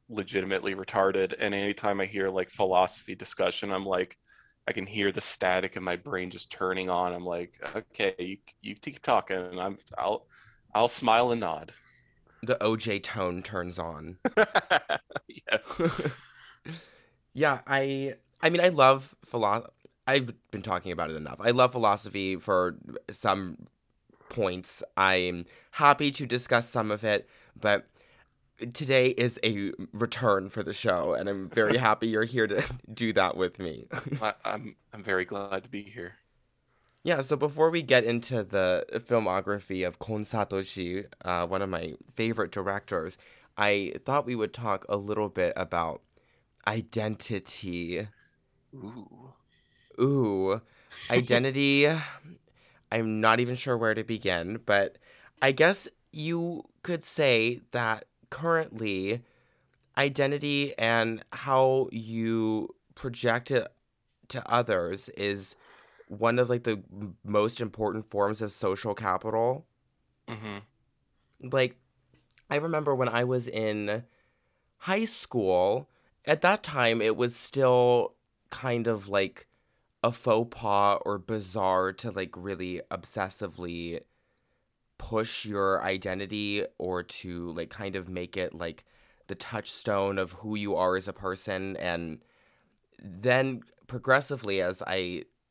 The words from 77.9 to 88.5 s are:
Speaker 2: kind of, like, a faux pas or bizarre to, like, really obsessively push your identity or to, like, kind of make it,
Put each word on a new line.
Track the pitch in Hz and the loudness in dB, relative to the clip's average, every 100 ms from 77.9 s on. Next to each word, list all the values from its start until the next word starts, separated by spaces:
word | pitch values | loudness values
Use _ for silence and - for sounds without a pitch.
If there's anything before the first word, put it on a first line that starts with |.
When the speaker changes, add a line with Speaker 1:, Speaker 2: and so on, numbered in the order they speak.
| 123 - - _ _ - | 6 2 -4 _ _ -18
Speaker 2:
kind | - 131 120 113 | -8 -2 -2 0
of, | 110 98 | -2 0
like, | 98 95 - - _ _ _ _ _ | 2 2 -2 -20 _ _ _ _ _
a | 117 | -2
faux | 123 - 110 117 - | 0 2 2 2 -4
pas | 110 101 101 101 - | 0 4 4 2 0
or | 101 | -4
bizarre | 90 110 95 101 95 92 92 | -4 -6 -4 0 4 4 2
to, | 95 117 | -2 -6
like, | 98 92 90 | -6 -6 -6
really | 92 92 92 90 - | -8 -6 -6 -6 -8
obsessively | 92 - - 98 - 98 82 87 85 85 85 - _ _ _ _ _ _ _ _ - | -10 -8 -4 -4 -4 -10 -8 -8 -8 -8 -8 -12 _ _ _ _ _ _ _ _ -16
push | - 110 110 - 107 | -6 -2 -2 -6 -6
your | 101 98 95 | 0 2 2
identity | 90 95 98 92 101 107 104 101 - - | 0 -4 -4 -6 -6 -6 -4 -4 -6 -6
or | 90 90 | -6 -4
to, | 85 - 92 87 87 | -6 -10 -10 -8 -8
like, | 82 82 | -8 -10
kind | - 101 95 | -10 -8 -8
of | 90 | -8
make | 90 87 98 | -8 -8 -6
it, | 90 | -6